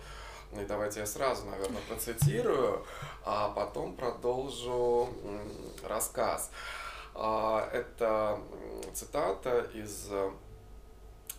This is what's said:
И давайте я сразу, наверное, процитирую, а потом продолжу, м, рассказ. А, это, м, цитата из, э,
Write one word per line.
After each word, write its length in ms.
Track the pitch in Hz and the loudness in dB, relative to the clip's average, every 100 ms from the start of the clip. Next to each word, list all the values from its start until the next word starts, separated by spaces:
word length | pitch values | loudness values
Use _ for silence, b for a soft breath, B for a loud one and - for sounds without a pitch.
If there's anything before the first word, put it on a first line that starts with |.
| B B B B B | B B B B B
И 120 | 104 | -6
давайте 360 | 101 104 104 107 | -2 0 0 0
я 60 | 104 | -4
сразу, 380 | - 135 117 | 2 2 2
наверное, 380 | 101 98 98 104 98 | -2 -2 -2 -2 -4
процитирую, 960 | 113 120 113 143 226 233 147 113 - B B B B | -4 -2 4 4 6 4 6 4 2 B B B B
а 240 | - 104 104 | 0 2 2
потом 440 | 101 104 139 160 | 2 0 -2 -4
продолжу, 1160 | - 123 - 123 127 139 123 120 123 123 120 123 - | -2 -2 0 2 2 0 -4 -2 2 6 6 4 0
м, 260 | 104 101 107 - - - | -6 -6 -6 -8 -10 -8
рассказ. 680 | 92 110 - - 107 82 - B B B B B B | -2 0 0 2 2 2 -2 B B B B B B
А, 540 | - 110 110 110 110 - | -2 2 4 6 4 4
это, 640 | 123 - - 113 107 107 104 - | 0 -2 2 4 6 4 2 -2
м, 420 | 92 110 110 101 | -10 -8 -8 -6
цитата 720 | - 113 139 175 196 131 120 113 | -8 -4 0 2 2 4 2 2
из, 320 | 110 107 98 101 | -4 -6 -8 -2
э, 200 | 98 98 - - - - - - - - - - | 2 2 0 -14 -16 -14 -16 -16 -18 -18 -18 -12